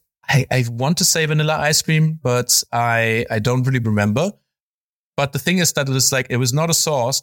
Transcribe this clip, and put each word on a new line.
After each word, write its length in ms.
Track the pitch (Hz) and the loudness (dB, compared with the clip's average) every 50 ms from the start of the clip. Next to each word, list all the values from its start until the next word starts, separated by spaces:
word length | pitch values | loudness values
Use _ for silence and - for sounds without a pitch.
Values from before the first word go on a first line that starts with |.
| _ _ _ _ _ - | _ _ _ _ _ 0
I, 180 | - 131 131 - | 0 2 2 2
I 140 | 123 127 120 117 | 0 0 0 -2
want 300 | 120 117 131 143 175 - | -4 -2 -2 -2 0 0
to 60 | - | 0
say 220 | - - 165 160 | 0 0 0 0
vanilla 300 | 151 160 156 156 156 156 156 | 0 0 0 0 0 0 0
ice 240 | 147 151 156 - | 0 0 0 0
cream, 360 | - - 160 156 156 156 160 160 | 0 0 2 2 2 0 0 -2
but 400 | - 127 123 123 120 - - - - - | -2 0 0 0 0 0 -2 -2 -2 -2
I, 540 | - 120 117 117 117 117 113 113 110 113 - - | -2 -2 0 2 2 2 2 2 0 0 -2 -2
I 80 | 120 110 | -4 -2
don't 220 | 107 123 123 127 123 | 0 0 0 0 0
really 140 | 135 131 127 | 0 0 0
remember. 540 | 117 110 107 104 104 104 104 131 165 202 - _ _ _ _ _ _ _ _ _ _ _ _ _ _ _ _ | 0 0 2 2 2 2 2 0 0 -2 -4 _ _ _ _ _ _ _ _ _ _ _ _ _ _ _ _
But 160 | - 143 139 | -4 -4 -2
the 60 | - 143 | -4 -4
thing 200 | - 175 180 185 | -2 0 0 2
is 140 | 170 - - | 0 0 0
that 140 | 151 143 135 | -2 -2 0
it 40 | |
was, 200 | 131 135 127 - | 0 0 0 2
like, 160 | 139 131 120 - | 0 0 -2 -2
it 80 | 127 120 | -2 0
was 140 | 131 120 | 0 0
not 180 | 127 151 160 165 | 0 0 0 0
a 40 | 160 | 0
sauce. 460 | - - 165 151 131 117 123 131 - | 0 0 0 0 0 0 -2 -2 -2